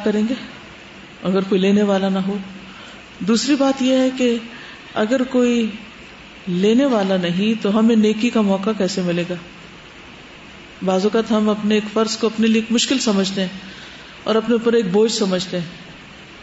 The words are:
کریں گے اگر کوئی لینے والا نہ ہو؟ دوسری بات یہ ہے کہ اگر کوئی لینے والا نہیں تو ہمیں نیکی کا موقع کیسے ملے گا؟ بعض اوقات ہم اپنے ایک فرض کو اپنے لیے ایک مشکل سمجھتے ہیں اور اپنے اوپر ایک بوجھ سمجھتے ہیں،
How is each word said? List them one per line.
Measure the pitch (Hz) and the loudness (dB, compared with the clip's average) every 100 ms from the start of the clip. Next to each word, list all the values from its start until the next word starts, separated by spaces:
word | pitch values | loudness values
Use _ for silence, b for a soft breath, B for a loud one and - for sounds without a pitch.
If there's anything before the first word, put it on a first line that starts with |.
| 214 | 0
کریں | 208 220 | 0 -2
گے | 269 - - - - - - - - | -4 -10 -18 -20 -20 -20 -20 -20 -8
اگر | 180 196 190 | -2 -2 0
کوئی | 196 | 2
لینے | 190 202 | 4 4
والا | 202 190 196 | 2 2 0
نہ | 190 190 | 0 -2
ہو؟ | 202 - - - B B B - - 190 | -4 -8 -16 -18 B B B -20 -6 0
دوسری | 226 - 285 | 0 2 2
بات | 269 269 | 2 2
یہ | 254 262 | 2 2
ہے | 262 254 | 2 2
کہ | 247 233 - B B B B - | 0 0 -6 B B B B -4
اگر | 214 262 247 | 0 0 0
کوئی | 254 240 240 214 - - - - - - - - | 2 2 2 0 -6 -16 -20 -20 -20 -20 -12 -4
لینے | 175 202 233 285 | 0 2 4 4
والا | 226 190 190 | 2 2 0
نہیں | 175 175 214 220 | 0 0 0 0
تو | 208 214 | 0 2
ہمیں | 226 226 | 4 4
نیکی | 214 220 247 | 4 2 0
کا | 233 202 | 2 2
موقع | 190 208 208 | 0 0 -2
کیسے | 185 190 | -2 -2
ملے | 180 175 170 | -2 -2 -4
گا؟ | 180 - - - - - - - - - - - - - - 190 | -8 -12 -20 -20 -20 -20 -20 -20 -20 -20 -20 -20 -20 -20 -6 0
بعض | 185 | 2
اوقات | 208 226 220 | 2 0 2
ہم | 214 214 | 2 2
اپنے | 208 208 214 | 0 2 0
ایک | 214 | 0
فرض | 220 220 - | -2 -2 0
کو | 220 | -2
اپنے | 220 226 | 2 2
لیے | 226 | 2
ایک | 220 | 2
مشکل | 233 - 269 | 0 0 0
سمجھتے | 226 196 190 196 | 0 0 0 -2
ہیں | 185 190 B B B B B B | -4 -8 B B B B B B
اور | - 220 | -2 0
اپنے | 220 233 | 2 0
اوپر | 226 | 2
ایک | 233 196 | 2 2
بوجھ | 202 226 | 2 2
سمجھتے | - 196 185 - 180 | 2 0 -2 -4 -6
ہیں، | 160 - - - - - - - | -8 -12 -20 -20 -20 -20 -20 -12